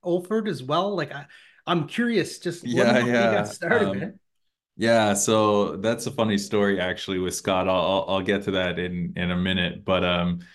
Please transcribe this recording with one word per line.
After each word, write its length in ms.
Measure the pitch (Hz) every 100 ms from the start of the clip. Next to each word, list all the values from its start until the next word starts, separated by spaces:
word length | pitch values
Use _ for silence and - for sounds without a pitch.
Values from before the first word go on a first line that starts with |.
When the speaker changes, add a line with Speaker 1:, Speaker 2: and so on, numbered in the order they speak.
Speaker 1:
Olford 440 | 180 175 180 220 208
as 160 | 131
well? 320 | 127 160 202 190
Like, 160 | 147
I, 120 | 143 143 - - _ -
I'm 220 | 175 147
curious, 520 | - 240 220 151 -
just 240 | 175 -
let 80 | 120
me 60 | 117
Speaker 2:
Yeah, 60 | 120
Speaker 1:
know 140 | 123
how 40 | 120
you 40 |
got 200 | 120 117
Speaker 2:
yeah. 120 | 104
Speaker 1:
started, 440 | 104 - 170 - 98
Speaker 2:
Um, 100 | -
Speaker 1:
man. 200 | - - _ _ _ _ _ -
Speaker 2:
yeah, 360 | 113 117 107
so 640 | 101 - 110 107 104 92 82
that's 320 | 107 117 113
a 40 |
funny 260 | 110 110 101
story, 420 | - 107 101 95
actually, 400 | 90 87 - 92
with 160 | 90 -
Scott. 320 | - 92 92
I'll, 80 | 92
I'll, 300 | 82 95 -
I'll 140 | 95
get 220 | 95 98
to 80 | 101
that 280 | 95 90 87
in, 320 | 90 87 85 -
in 140 | 90
a 40 | 90
minute. 480 | 92 92 87 -
But, 220 | - 92 90
um, 340 | 87 87 87 -